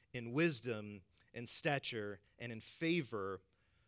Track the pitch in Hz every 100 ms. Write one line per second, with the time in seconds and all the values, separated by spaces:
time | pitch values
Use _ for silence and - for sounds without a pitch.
0 | _ 123 117 135 170 120 117 107 104 101
1 | - _ - 117 120 - 160 139 - 117
2 | 104 98 _ - 117 110 - - 165 175
3 | 120 107 95 92 _ _ _ _